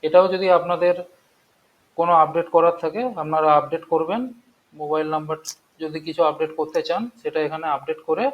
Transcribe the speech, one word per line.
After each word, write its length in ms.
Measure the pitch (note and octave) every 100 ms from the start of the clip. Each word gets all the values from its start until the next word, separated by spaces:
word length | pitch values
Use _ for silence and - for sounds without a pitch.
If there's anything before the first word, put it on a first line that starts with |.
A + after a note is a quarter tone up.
| D#3
এটাও 200 | F3+ F#3
যদি 120 | F#3 F#3+ F3
আপনাদের 360 | F3 F3 F3 F3+ F3+ _ _ _ _ _ _ _ _ -
কোনো 140 | E3+ E3+
আপডেট 240 | D#3 D#3+ E3
করার 220 | E3 E3+ E3+
থাকে 200 | D#3+ F#3 B3+ G3
আপনারা 260 | D3+ D#3 D#3 D3+
আপডেট 260 | C#3+ E3 -
করবেন। 280 | D#3+ D#3+ G#3+ B3+ - _ _ _ D3+
মোবাইল 280 | D3+ D#3 D#3
নাম্বার 220 | D#3 D#3 D#3 - - _ _
যদি 160 | D#3+ D#3 D#3
কিছু 140 | D#3+ D#3+
আপডেট 220 | D3+ D#3 D#3
করতে 220 | D#3 E3 D#3+
চান 140 | F3 A#3+ _
সেটা 180 | D3+ D3+ D3+
এখানে 200 | D#3+ D#3+ C#3+
আপডেট 240 | - D#3 -
করে 160 | D#3+ B3+